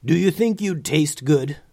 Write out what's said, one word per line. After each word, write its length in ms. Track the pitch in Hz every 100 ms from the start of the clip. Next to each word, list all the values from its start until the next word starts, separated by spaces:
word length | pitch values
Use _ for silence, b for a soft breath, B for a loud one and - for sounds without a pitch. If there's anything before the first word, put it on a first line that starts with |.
Do 140 | 120 170
you 140 | 190
think 320 | - 226 214
you'd 200 | 202 165
taste 440 | - 151 151 - 131
good? 320 | 147 131 143 _